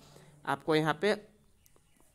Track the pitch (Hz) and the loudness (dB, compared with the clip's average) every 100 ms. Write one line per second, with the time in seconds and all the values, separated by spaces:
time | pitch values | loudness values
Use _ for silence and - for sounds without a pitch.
0 | - - - - - 139 - 156 156 151 | -20 -20 -20 -16 -6 -6 0 0 2 0
1 | 202 208 - _ _ _ _ _ _ _ | 0 -2 -6 _ _ _ _ _ _ _
2 | _ | _